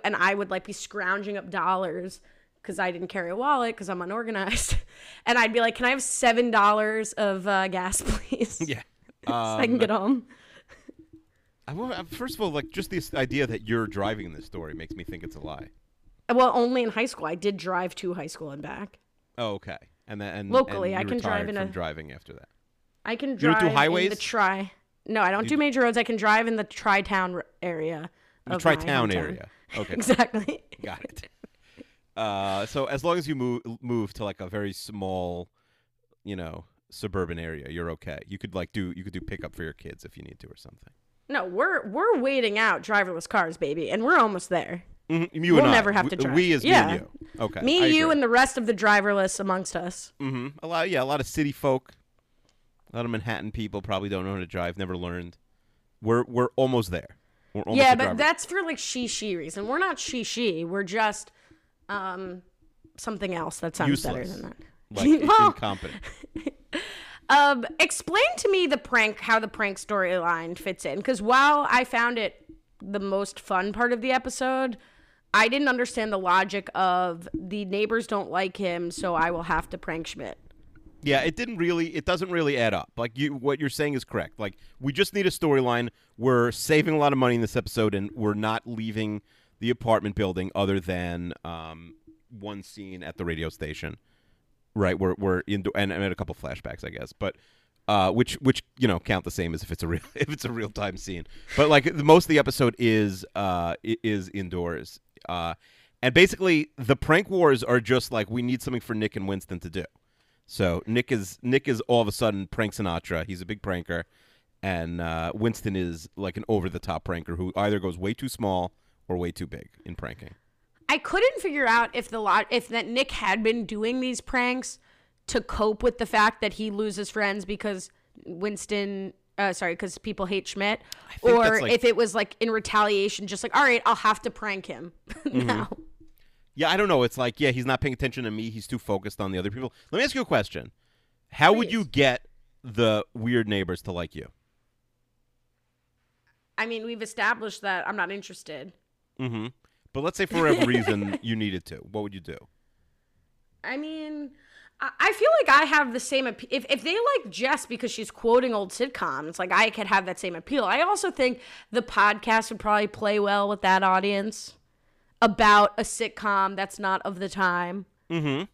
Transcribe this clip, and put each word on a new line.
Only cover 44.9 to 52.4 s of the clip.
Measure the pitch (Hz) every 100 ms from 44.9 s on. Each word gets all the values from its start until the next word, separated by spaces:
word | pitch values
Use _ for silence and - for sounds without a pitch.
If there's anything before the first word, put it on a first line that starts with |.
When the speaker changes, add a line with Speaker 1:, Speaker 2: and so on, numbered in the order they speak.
| - -
Speaker 2:
Mm-hmm. | 165 175 156
You | 170 165
Speaker 1:
We'll | 294
Speaker 2:
and |
I. | 233
Speaker 1:
never | 202
have | 202 135
Speaker 2:
We, |
Speaker 1:
to | 185
drive. | 135 151
Speaker 2:
we | 180
as | 147
Speaker 1:
Yeah. | 285 339 156
Speaker 2:
me |
and | 170
you. | - - - -
Okay, | 113 -
Speaker 1:
Me, | 247 349
Speaker 2:
I | 330
Speaker 1:
you, | 311 320
Speaker 2:
agree. |
Speaker 1:
and | 294
the | 240
rest | 240 269 262
of | 226
the |
driverless | 202 214 208 202 202 190 -
amongst | 196 185 185 170
us. | 175 - - -
Speaker 2:
Mm-hmm. | 135 127 131 147
A | 165
lot, | 170 180
yeah, | 151
a | 131
lot | 147
of | 127
city | 156 143
folk, | - 143 131 - - _ _ _ _